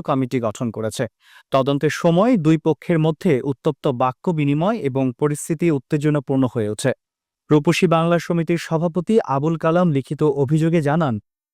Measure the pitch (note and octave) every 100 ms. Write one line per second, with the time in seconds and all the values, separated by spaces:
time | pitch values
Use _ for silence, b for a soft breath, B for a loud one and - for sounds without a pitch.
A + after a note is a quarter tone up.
0 | E3 C3+ C3 C3+ A2+ - A#2+ A2 A2 -
1 | A#2 _ b b _ C#3 C3 C#3+ D3+ -
2 | F3 E3+ A3+ B3 D3+ D#3+ D#3+ D3+ - E3+
3 | D#3 D#3 F#3 C3 B2+ C3+ D#3 C#3+ D#3 B2
4 | B2+ - - D#3+ C#3+ D3 F3+ A#3 C#3 C3
5 | C3 A#2+ D3+ D3 - D#3+ E3+ C#3+ - D3+
6 | D3+ D3 - C3+ B2+ A#2+ G#2 G#2+ C3+ -
7 | _ _ _ _ - D3+ D3 E3 F3+ E3
8 | E3 E3+ - E3+ E3 E3+ - D#3+ E3+ E3+
9 | E3+ A3 - C#3 D3 E3 E3 E3+ F3+ C#3
10 | - D3 D3+ C#3 C3 D#3 D#3+ E3 C#3+ D#3
11 | D#3 G#2+ - _ _